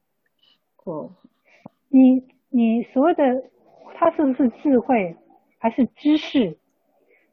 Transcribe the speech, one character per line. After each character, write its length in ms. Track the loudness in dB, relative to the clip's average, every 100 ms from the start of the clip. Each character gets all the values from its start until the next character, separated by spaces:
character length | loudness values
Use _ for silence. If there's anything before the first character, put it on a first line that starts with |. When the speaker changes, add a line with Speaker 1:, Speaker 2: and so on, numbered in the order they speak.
| _ _ _ _ _ _ _ _
Speaker 1:
哦。 260 | -14 -14 -16 _ _ _ _ _ -20 _ _
Speaker 2:
你， 380 | 4 6 4 -2 _ _
你 340 | -2 0 -2
所 200 | -4 -2
谓 120 | 0
的， 360 | 0 0 -2 -8 _ _ _ -18
它 160 | -4 -2
是 140 | 0
不 80 | -2
是 140 | 0 -2
智 300 | -2 -2 0
慧 380 | 0 -2 -4 -10 _ _ _ _
还 120 | -6
是 160 | -2 -4
知 300 | _ -2 -2
识？ 420 | -2 -4 -4 -6 _ _ _ _ _ _ _